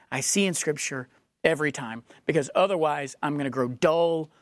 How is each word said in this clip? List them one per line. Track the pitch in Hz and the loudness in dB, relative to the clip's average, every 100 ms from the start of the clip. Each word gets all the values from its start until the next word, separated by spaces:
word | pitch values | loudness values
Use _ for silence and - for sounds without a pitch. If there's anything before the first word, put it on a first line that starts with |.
| _ | _
I | 135 | -4
see | 131 202 196 | 0 2 2
in | |
Scripture | 165 - 151 - 135 127 _ _ _ | 0 -2 -4 -4 -8 -10 _ _ _
every | 160 156 151 | 0 2 0
time?" | 135 120 113 - - | -4 -8 -10 -14 -8
Because | - 156 135 | -2 0 0
otherwise, | - 190 185 156 147 139 - | 2 2 2 0 -2 -6 -6
I'm | 151 147 | -4 -2
gonna | 139 | -2
grow | 131 123 | -2 -2
dull | 127 170 165 170 165 156 _ | 0 2 4 2 0 -4 _